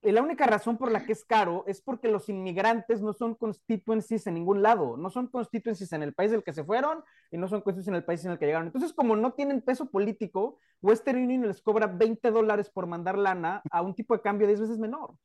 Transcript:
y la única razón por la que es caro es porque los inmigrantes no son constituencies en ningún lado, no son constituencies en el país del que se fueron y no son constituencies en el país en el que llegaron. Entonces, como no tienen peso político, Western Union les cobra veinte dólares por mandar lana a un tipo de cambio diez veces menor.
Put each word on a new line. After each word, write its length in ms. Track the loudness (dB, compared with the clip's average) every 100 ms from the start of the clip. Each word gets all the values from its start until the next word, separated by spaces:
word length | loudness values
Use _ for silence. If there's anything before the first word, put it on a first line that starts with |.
y 100 | 4
la 100 | 4
única 240 | 2 2 4
razón 320 | 4 0 -2
por 140 | 0
la 120 | 0 0
que 80 |
es 120 | -6 2
caro 380 | 2 2 -2 -4
es 140 | -8
porque 280 | -6 -2 0
los 200 | 0 -2
inmigrantes 720 | -6 -4 0 2 0 0 -2
no 120 | -2
son 220 | -4 -6 -4
constituencies 920 | -6 -6 _ -4 0 -2 0 -4 -4
en 80 | -4
ningún 260 | 0 4
lado, 360 | 4 4 2 -4
no 120 | -6
son 180 | -6 -6
constituencies 640 | -6 -6 -6 -4 -6 -6
en 100 | -6
el 100 | -6
país 180 | 0 0
del 120 | 0
que 100 | -2
se 100 | -8
fueron 400 | -2 0 0 -4 -10 _ _
y 60 | -8
no 100 | -4
son 140 | -2
constituencies 260 | -2 -4 -4
en 60 | -4
el 80 | -2
país 180 | -4
en 80 | -4
el 60 | -2
que 60 | 0
llegaron. 220 | 0 -2
Entonces, 260 | -4 -4
como 220 | 0 2 4
no 180 | 2
tienen 280 | 0 -2 0
peso 260 | 0 -2 -2
político, 680 | 0 0 -2 -4 -2 -4 -6 _ _
Western 420 | 4 4 4 0
Union 240 | 0 0 -2
les 140 | -2
cobra 260 | 0 2 2
veinte 440 | 2 2 2 2
dólares 380 | 4 4 2 -2
por 160 | -6 -6
mandar 300 | -4 -2 0
lana 480 | 0 0 -2 -4 -4
a 100 | -2
un 140 | -2 -6
tipo 180 | -2 0
de 60 |
cambio 240 | 0 2 2
diez 140 | 2
veces 160 | 0 -4
menor. 380 | -6 -6 -12 -16